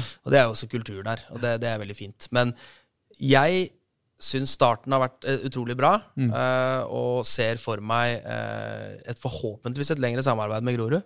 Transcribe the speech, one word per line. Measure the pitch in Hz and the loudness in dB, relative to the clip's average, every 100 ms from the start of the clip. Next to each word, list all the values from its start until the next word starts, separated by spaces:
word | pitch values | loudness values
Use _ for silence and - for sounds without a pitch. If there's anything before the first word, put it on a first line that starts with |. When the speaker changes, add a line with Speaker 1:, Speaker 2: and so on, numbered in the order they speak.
| 123 - | -6 -8
Speaker 1:
Og | 131 | 4
det | 139 | 6
er | 120 | 6
jo | |
også | 107 110 | 2 -4
kulturen | 123 113 98 | -6 -6 -8
der, | 107 113 - | -6 -6 -8
og | 117 | -6
det, | 120 117 | -2 0
det | 120 | 0
er | 110 | -2
veldig | 101 104 | -6 -10
fint. | 101 - - | -14 -12 0
Men | 123 123 117 - - _ _ _ - | 2 4 0 -12 -20 _ _ _ -6
jeg | 139 135 151 185 185 _ _ _ _ - | 4 6 6 2 -2 _ _ _ _ -8
synes | - 135 135 | -4 -2 0
starten | - 127 113 - | 4 4 4 0
har | 135 | 0
vært, | 127 _ - | 0 _ -4
eh, | 135 135 | -2 -2
utrolig | 131 120 127 | -4 -4 2
bra, | 143 208 - - | 4 4 -2 0
Speaker 2:
Mm. | 123 | 0
Speaker 1:
eh, | 120 127 127 127 131 117 | 2 0 2 0 0 -4
og | 123 123 123 - | -4 -2 0 0
ser | - 113 117 | 2 2 0
for | - 107 | -4 -6
meg, | 107 117 120 120 | -2 0 2 -2
eh, | 113 113 110 110 107 110 104 101 | -6 -6 -6 -6 -8 -10 -12 -14
et | - 117 | -12 -8
forhåpentligvis | 131 - 113 104 120 131 143 | -6 -4 -6 -6 -8 -6 -4
et | 151 | 0
lengre | 123 123 | 0 0
samarbeid | 131 113 104 110 | 0 0 0 -2
med | 123 120 | 0 0
Grorud. | 113 165 | 0 -2